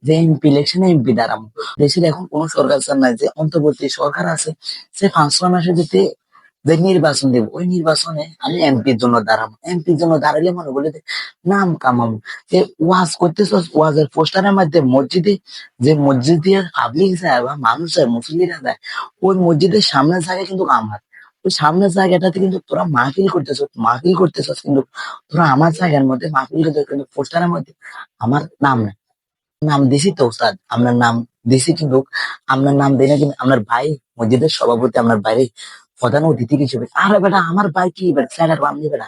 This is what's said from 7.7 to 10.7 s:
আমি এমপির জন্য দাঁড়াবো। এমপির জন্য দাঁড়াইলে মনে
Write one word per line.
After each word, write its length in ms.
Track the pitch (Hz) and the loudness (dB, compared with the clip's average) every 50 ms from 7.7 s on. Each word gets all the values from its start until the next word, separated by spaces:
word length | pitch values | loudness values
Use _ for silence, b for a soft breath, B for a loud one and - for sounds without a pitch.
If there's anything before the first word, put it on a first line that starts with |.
| 180 180 160 165 156 - - 165 160 151 156 160 - _ | -2 0 0 0 0 -2 -2 -6 -8 -8 -10 -10 -12 _
আমি 240 | - - 165 175 160 | -8 -6 -2 0 0
এমপির 340 | 147 135 120 107 135 127 107 | 2 2 2 0 0 0 0
জন্য 240 | 123 120 120 117 | 2 2 2 2
দাঁড়াবো। 340 | 107 104 113 107 113 107 107 _ - | 2 0 -2 -2 -2 -6 -10 _ -8
এমপির 340 | 165 180 175 156 180 170 143 | -6 -4 -2 0 0 0 0
জন্য 160 | 170 165 165 151 | 2 2 2 2
দাঁড়াইলে 340 | 131 151 151 151 160 185 | 2 0 0 0 0 -2
মনে 200 | 175 180 165 147 | -2 -4 -8 -8